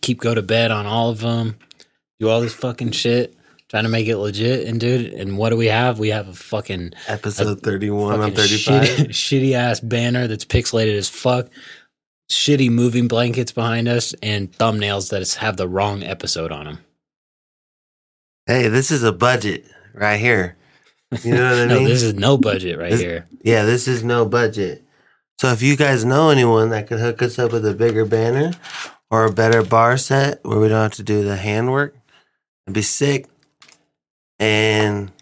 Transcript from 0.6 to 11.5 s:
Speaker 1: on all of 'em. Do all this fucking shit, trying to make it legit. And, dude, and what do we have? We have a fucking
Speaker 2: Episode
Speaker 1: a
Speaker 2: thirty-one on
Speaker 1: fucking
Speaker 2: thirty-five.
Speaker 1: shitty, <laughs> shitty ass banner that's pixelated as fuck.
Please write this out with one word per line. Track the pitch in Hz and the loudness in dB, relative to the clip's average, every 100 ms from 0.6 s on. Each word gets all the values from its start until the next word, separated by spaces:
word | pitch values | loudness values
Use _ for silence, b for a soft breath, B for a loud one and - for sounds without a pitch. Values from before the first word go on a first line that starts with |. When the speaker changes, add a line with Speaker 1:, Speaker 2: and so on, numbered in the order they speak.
| 113 | 2
Speaker 1:
on | 107 104 | -2 -2
all | 113 117 | -2 -2
of | 107 | -2
'em. | 117 117 113 110 b b b b _ - | -2 -2 -4 -8 b b b b _ -4
Do | 110 | 0
all | 113 | 0
this | 117 | 0
fucking | - 127 120 117 | -4 -8 -6 -6
shit, | - 120 120 120 _ b b _ | -2 0 0 -2 _ b b _
trying | 107 | -4
to | 113 | 0
make | 113 110 | 0 -2
it | 107 | -2
legit. | 104 98 113 127 101 | -4 -2 -2 -2 -2
And, | 113 | -2
dude, | 120 127 113 | 0 0 -2
and | 52 95 98 | -8 -6 -2
what | 113 | 0
do | 117 | 2
we | 113 | 2
have? | 110 123 110 | 2 0 0
We | 107 | -2
have | 107 98 | -2 -6
a | |
fucking | 87 - 107 - 92 85 - - | -16 -8 -8 -6 -8 -10 -12 -10
Speaker 2:
Episode | 104 107 98 101 95 | -8 -6 -4 -4 -2
Speaker 1:
a | |
Speaker 2:
thirty-one | 110 98 104 104 104 | -4 -4 -2 -2 -2
on | 107 | 0
Speaker 1:
fucking | 107 95 | -2 0
Speaker 2:
thirty-five. | 101 104 - 135 139 | 0 0 2 2 4
Speaker 1:
shitty, | 143 139 | 2 -2
<laughs> | |
shitty | - - 139 135 | -2 -2 0 2
ass | 123 120 110 | 0 0 -2
banner | 113 117 120 123 123 | -2 -2 0 -2 -2
that's | 107 - | -6 -2
pixelated | 123 - 113 110 104 | -2 0 0 0 0
as | 95 | -4
fuck. | - 127 123 123 | -2 0 0 -4